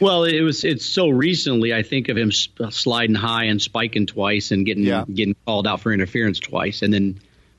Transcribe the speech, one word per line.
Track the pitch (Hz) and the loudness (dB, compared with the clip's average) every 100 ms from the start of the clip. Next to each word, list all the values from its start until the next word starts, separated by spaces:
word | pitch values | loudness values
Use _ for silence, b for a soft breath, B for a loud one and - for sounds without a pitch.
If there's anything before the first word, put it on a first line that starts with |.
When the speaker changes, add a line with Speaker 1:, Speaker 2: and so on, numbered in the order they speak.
Speaker 1:
Well, | 196 175 | 2 4
it | 170 156 | 2 2
was, | 160 143 | 0 0
it's | 165 143 - | -2 -2 -4
so | - 175 | 0 2
recently | 127 160 175 147 120 113 | 4 2 0 0 0 0
I | 113 | 0
think | 107 135 120 | -2 -2 -2
of | 113 | 0
him | 110 | 0
s-, | 101 - - 113 | 0 -4 -6 -8
sliding | - 127 117 117 | -2 -2 0 2
high | 107 117 113 | 2 0 0
and | 113 107 | 0 0
spiking | - 113 113 110 98 | -2 -4 -2 -2 -2
twice | - 98 104 - | 0 0 0 0
and | 98 98 | 0 0
getting, | 101 | 0
Speaker 2:
Yeah. | 101 117 110 | 0 0 -2
Speaker 1:
getting | 98 101 104 | -2 0 -2
called | - 104 101 | -2 -2 0
out | 95 | -2
for | 117 | 0
interference | 104 92 120 110 90 | 0 0 0 0 -2
twice, | - - 87 - | -4 -4 -4 -2
and | 101 | 0
then | 104 98 95 b b b | 2 0 -4 b b b